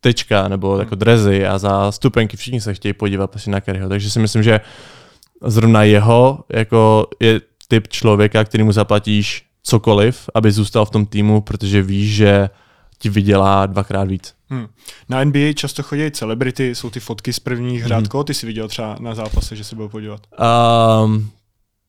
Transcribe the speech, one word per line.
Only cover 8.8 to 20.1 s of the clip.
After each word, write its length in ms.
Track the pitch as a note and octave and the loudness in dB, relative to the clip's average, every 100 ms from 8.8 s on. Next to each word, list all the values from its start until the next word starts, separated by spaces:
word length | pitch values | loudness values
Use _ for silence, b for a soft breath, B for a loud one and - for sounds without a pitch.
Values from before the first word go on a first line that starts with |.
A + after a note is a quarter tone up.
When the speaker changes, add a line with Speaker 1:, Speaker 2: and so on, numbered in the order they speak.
| G2+ G#2 G#2+ G#2 G#2 - _ _ | 2 0 0 -2 -2 -6 _ _
Speaker 1:
cokoliv, 640 | - A#2 A2+ G2+ G#2+ B2+ - | 0 0 4 4 4 0 -4
aby 180 | A2+ A2 | 0 2
zůstal 340 | G#2 G#2 A#2 G#2+ | 2 0 0 0
v 40 | |
tom 160 | A2 G#2 | 0 -2
týmu, 360 | G#2 G#2 G#2+ | 0 2 2
protože 400 | G#2 G#2 G2 G2+ | 0 -6 -2 0
víš, 340 | F#2+ G2 G#2 G#2 | 0 0 -2 2
že 340 | G#2 G2+ G2 b b b b b | 4 4 2 b b b b b
ti 100 | G#2+ | -4
vydělá 560 | G2+ G2+ G2 G2 G2 G2 | 0 2 4 4 2 0
dvakrát 380 | F#2+ G2+ G2 G2 | -2 -4 -4 -4
víc. 260 | F#2+ - _ - | -6 -10 _ -12
Speaker 2:
Hmm. 180 | C3 A2 _ B B B | -12 -12 _ B B B
Na 120 | B2+ | -2
N 100 | C#3+ | 0
B 80 | C#3+ D3 | 2 0
A 40 | |
často 300 | D3 C#3+ - | -2 -8 -10
chodí 280 | C#3 C#3+ D3+ | -10 -6 -6
celebrity, 640 | D3 A2 A2 B2+ B2 C3 A#2+ | -6 -6 -4 -4 -4 -6 -6
jsou 140 | B2 | -10
ty 100 | A2+ | -12
fotky 340 | - A2 - | -12 -12 -8
z 60 | B2 | -8
prvních 460 | - B2 B2 B2 A#2 | -6 -6 -6 -6 -2
řád. 120 | A2+ | -2
Speaker 1:
Mhm. 60 | G#2 | -2
Speaker 2:
Koho 160 | C3+ | -4
ty 100 | D3 | -6
jsi 120 | C#3 A2+ | -6 -8
viděl 220 | A2 A2 | -10 -10
třeba 280 | - A2 G#2+ | -10 -10 -10
na 160 | A#2 A2 | -12 -10
zápase, 400 | G#2+ - - G#2+ | -6 -4 -6 -8
že 80 | |
se 120 | G#2 A2 | -14 -14
byl 140 | G#2+ | -12
podívat? 300 | G#2+ G#2+ | -12 -14